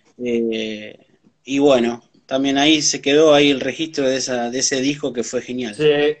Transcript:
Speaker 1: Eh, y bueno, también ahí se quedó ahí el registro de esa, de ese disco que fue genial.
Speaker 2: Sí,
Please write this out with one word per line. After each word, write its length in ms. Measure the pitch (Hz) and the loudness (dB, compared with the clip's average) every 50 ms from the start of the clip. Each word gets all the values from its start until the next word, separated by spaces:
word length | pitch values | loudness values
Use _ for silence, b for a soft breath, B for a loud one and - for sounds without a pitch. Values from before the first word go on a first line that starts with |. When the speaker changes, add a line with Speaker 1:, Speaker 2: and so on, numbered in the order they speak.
| B B _ _ 123 | B B _ _ -6
Speaker 1:
Eh, 760 | 120 120 117 117 113 113 110 110 110 107 107 107 107 - - _ _ _ _ _ _ _ _ _ | -2 -2 0 0 -2 -4 -4 -6 -8 -8 -12 -14 -18 -20 -20 _ _ _ _ _ _ _ _ _
y 140 | 127 135 139 | -6 -2 2
bueno, 440 | 143 147 135 120 117 117 117 120 _ _ _ _ _ | 4 4 4 4 2 0 -2 -6 _ _ _ _ _
también 320 | _ 131 135 139 139 135 139 | _ -4 -2 0 0 0 2
ahí 240 | 143 156 160 151 | 4 4 4 2
se 200 | 143 - - 131 | 2 -2 -4 -2
quedó 320 | 127 139 143 151 160 156 147 | -2 2 4 4 6 6 6
ahí 180 | 143 147 143 | 6 6 4
el 80 | 139 127 | 2 0
registro 440 | 131 135 127 - 160 160 160 147 135 131 | -2 -6 -6 -6 -8 -8 -4 -2 -2 -2
de 100 | 131 131 | -2 -2
esa, 320 | 123 131 127 120 120 117 | -4 -4 -4 -4 -6 -4
de 100 | 120 135 | -4 -4
ese 220 | 127 - 139 131 | -4 -2 -2 -2
disco 320 | 131 143 147 147 - - 120 | -2 -2 -4 -4 -6 -6 -6
que 100 | 123 113 | -6 -8
fue 180 | - - 120 | -4 -6 -8
genial. 340 | 117 - 123 127 123 110 104 | -6 -6 -8 -8 -8 -8 -6
Speaker 2:
Sí, 80 | 143 151 151 147 147 147 151 147 - | 0 2 2 2 2 2 0 -2 -4